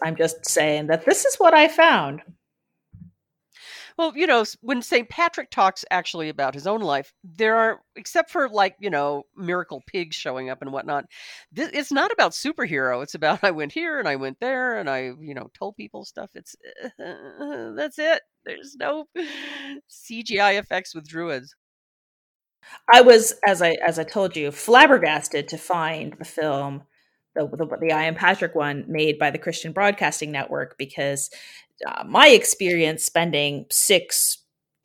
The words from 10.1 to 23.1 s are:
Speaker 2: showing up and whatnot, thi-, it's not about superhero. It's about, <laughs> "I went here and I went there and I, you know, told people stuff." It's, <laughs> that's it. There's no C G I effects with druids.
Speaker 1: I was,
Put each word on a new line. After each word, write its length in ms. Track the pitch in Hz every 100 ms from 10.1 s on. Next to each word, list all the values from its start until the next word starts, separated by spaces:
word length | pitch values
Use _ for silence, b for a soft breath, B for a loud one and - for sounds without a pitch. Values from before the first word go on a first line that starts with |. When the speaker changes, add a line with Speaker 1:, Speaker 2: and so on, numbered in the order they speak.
| -
Speaker 2:
showing 340 | 151 131 131
up 140 | 131
and 100 | 139
whatnot, 320 | 135 - 143 - B B B B 165
thi-, 140 | 311
it's 200 | 285 269
not 200 | 277 392
about 200 | 233 180
superhero. 720 | - 277 - 247 147 131 123
It's 120 | 147 165
about, 240 | 151 165
<laughs> 40 |
"I 80 | 196
went 200 | 156 147
here 280 | 320 339 294
and 80 | 165
I 80 | 135
went 240 | 135 131
there 400 | 247 254 254 220
and 100 | 151
I, 220 | 131 127 135
you 160 | 156 135
know, 160 | -
told 220 | _ 196 214
people 280 | 208 - 202
stuff." 260 | - 208
It's, 220 | - - - - -
<laughs> 220 | 226 -
that's 1000 | - - - 78 294 269 226 214 294 311
it. 220 | 311 330 - _ -
There's 300 | 73 277 285
no 300 | - 302 302 339 302 285 294 285 277 277 -
C 340 | - - 226
G 180 | 226 196
I 140 | 202
effects 400 | 202 196 185 185
with 140 | 165 151
druids. 480 | 160 170 135 135 _ _ _ _ _ _ _ _ _ _ _ B B -
Speaker 1:
I 60 | 240
was, 320 | 247